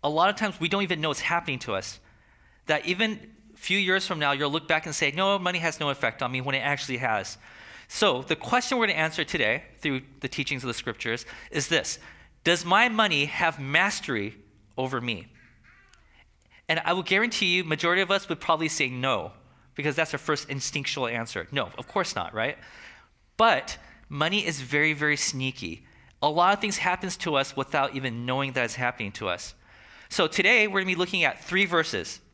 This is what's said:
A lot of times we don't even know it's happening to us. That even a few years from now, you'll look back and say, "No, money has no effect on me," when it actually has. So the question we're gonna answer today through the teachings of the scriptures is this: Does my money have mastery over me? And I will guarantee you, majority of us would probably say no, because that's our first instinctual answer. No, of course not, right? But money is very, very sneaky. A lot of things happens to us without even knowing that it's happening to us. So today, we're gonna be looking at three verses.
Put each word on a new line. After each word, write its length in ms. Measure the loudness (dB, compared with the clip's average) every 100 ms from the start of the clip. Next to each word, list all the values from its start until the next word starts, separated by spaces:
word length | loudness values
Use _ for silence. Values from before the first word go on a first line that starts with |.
A 60 | 0
lot 220 | 4 2
of 60 | 2
times 220 | -2 0
we 100 | 0
don't 140 | 2
even 180 | 0 0
know 100 | 0
it's 100 | 0
happening 380 | 0 0 -2 -6
to 140 | -2
us. 260 | -4 -4 -12 -20 -20 _ _ -20 _ -2
That 200 | 0 0
even 340 | 0 0 -2 -12 -20 -20
a 40 | -12
few 200 | -2 0
years 280 | 4 2 0
from 120 | 0
now, 140 | 2
you'll 180 | 2 0
look 160 | -2 0
back 200 | 0 0
and 80 |
say, 160 | 0 0
"No, 280 | 2 2 2
money 200 | 0 0
has 200 | -2 0
no 120 | -2
effect 320 | 0 0 0
on 100 | -4
me," 80 | -2
when 140 | -2
it 60 | 0
actually 380 | 0 -2 -2 -2
has. 400 | 0 0 -2 -12 -18 -20 -20 -20 -10
So 340 | 2 4 2
the 120 | 0
question 440 | -4 0 0 2 0
we're 80 | 2
gonna 120 | 2
answer 260 | 0 -2
today 400 | -4 0 2 0 -4 -6
through 240 | -2 -2 -6 -10
the 80 | -8
teachings 360 | -4 -4 -4
of 40 | -4
the 60 |
scriptures 520 | -6 -6 -6 -4 -4 -6 -16 -6
is 180 | -4 0
this: 300 | 0 0 -6 -10 -20 -20 _
Does 200 | 2 2
my 240 | 4 4 4
money 360 | 4 2 2
have 340 | 0 2 0 0
mastery 760 | 0 2 2 0 -2 -2 -4 -8 -20 _ _ -4
over 240 | -2 -2
me? 260 | -4 -6 -10 -20 -20 _ -20 -20 _ -20 _ _ _ _ _ -20 -2
And 120 | -2
I 80 | 2
will 100 | 0
guarantee 540 | 2 2 2 0 2 2
you, 80 |
majority 380 | 0 0 2 2
of 80 | 2
us 180 | 0 0
would 120 | -6
probably 280 | 2 2 2
say 200 | 0 -2
no, 440 | 0 0 0 -2 -12 -20 -20 _
because 220 | -4 -2 0
that's 180 | 0
our 40 | -2
first 300 | -2 -2 -2
instinctual 600 | -6 -4 -4 -4 -2 -2
answer. 400 | -2 -4 -6 -6
No, 200 | -4 -6 -8
of 100 | -6
course 260 | -4 -2
not, 200 | -4 -4
right? 240 | -2 -4 -4 -14 -20 -20 -20 -20 _ _ 4
But 420 | 4 4 0 -12 -14 -20 -12
money 380 | -2 0 2 0
is 140 | -4
very, 320 | 0 2 2
very 240 | 2 0 2
sneaky. 680 | 0 -2 -4 -4 -10 -10 -16 -20 -20 _
A 80 | 0
lot 240 | 4 4
of 60 | 4
things 180 | 0 0
happens 380 | 0 -2 -4 -4
to 160 | 0
us 220 | 2 0 -2
without 380 | -2 0 0
even 300 | -2 -4 -4
knowing 280 | -2 -2 0
that 120 | -2
it's 120 | -2 0
happening 360 | -2 -2 -8
to 160 | -4 -4
us. 260 | -4 -6 -16 -20 -20 -20 -20 -8
So 200 | 0 0
today, 400 | 4 6 6 4
we're 120 | 2
gonna 120 | 0
be 20 |
looking 300 | 0 0 2
at 200 | 0 0
three 220 | -2 2 4
verses. 540 | 4 2 -2 -4 -10 _